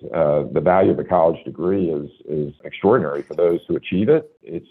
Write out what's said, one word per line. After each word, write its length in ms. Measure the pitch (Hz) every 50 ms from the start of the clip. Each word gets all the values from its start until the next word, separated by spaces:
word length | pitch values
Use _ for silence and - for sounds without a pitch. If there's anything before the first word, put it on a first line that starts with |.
| - - -
uh, 360 | 82 80 76 73 73 - -
the 100 | - 78
value 300 | 73 90 90 95 95 -
of 60 | 78
a 60 | 71 73
college 400 | - 90 87 82 82 80 - -
degree 460 | 65 65 76 82 90 98 101 92 82
is, 180 | 78 73 71 71 - _ -
is 260 | - 76 76 73 71 71 _ -
extraordinary 580 | 76 - - - 98 117 123 85 73 71 71
for 140 | - - 78
those 240 | 80 90 90 90 - -
who 80 | - 85
achieve 340 | - - - 90 90 107 131
it. 220 | 156 156 151 - _ _
It's 260 | - - 85 85 - _